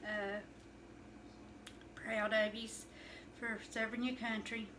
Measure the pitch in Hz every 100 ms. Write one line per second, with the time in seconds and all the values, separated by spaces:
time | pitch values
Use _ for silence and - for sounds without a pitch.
0 | 202 214 202 208 - - - - - -
1 | - - - - - - - - - -
2 | - 220 214 220 214 214 226 - - -
3 | - - - - 233 220 - - 226 233
4 | 247 254 233 220 202 233 208